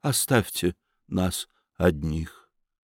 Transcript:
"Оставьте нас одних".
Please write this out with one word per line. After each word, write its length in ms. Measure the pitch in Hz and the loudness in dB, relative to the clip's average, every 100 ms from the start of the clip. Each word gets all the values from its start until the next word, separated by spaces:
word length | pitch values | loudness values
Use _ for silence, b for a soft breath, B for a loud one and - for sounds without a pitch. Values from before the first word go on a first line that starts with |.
"Оставьте 720 | 147 131 - 127 95 - 90 - _ _ _ | -2 -2 2 2 2 -2 -2 -4 _ _ _
нас 400 | 95 92 - - _ _ _ | -2 0 -2 -10 _ _ _
одних". 640 | 87 76 78 78 82 - _ _ _ _ | 0 2 -2 -4 -6 -12 _ _ _ _